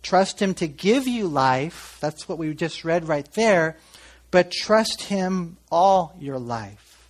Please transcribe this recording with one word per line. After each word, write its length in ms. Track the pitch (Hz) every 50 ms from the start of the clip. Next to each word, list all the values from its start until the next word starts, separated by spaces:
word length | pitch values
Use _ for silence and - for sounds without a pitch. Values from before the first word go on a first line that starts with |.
| -
Trust 380 | - - 185 196 - - - 208
him 100 | 196 185
to 140 | - 180 156
give 400 | 139 - - 190 226 277 262 262
you 180 | 240 233 214
life. 680 | 175 147 139 135 131 127 131 139 165 - - - - - -
That's 280 | - 151 151 - - -
what 80 | 185
we 160 | 156 165 156 151
just 320 | 147 175 160 - - -
read 240 | 165 165 175 165 156
right 220 | 160 147 143 - -
there. 460 | - 226 226 202 175 160 160 160 - _ _ - - - - - _ _ _
But 200 | - 180 180 180
trust 520 | - - - - 214 220 220 220 - - -
him 540 | - 202 196 185 185 190 185 175 165 170 - _ _
all 440 | - 170 180 196 190 190 175 151 - 185
your 200 | 139 139 135 131
life. 720 | 123 117 120 113 107 98 104 104 _ _ - _ _ _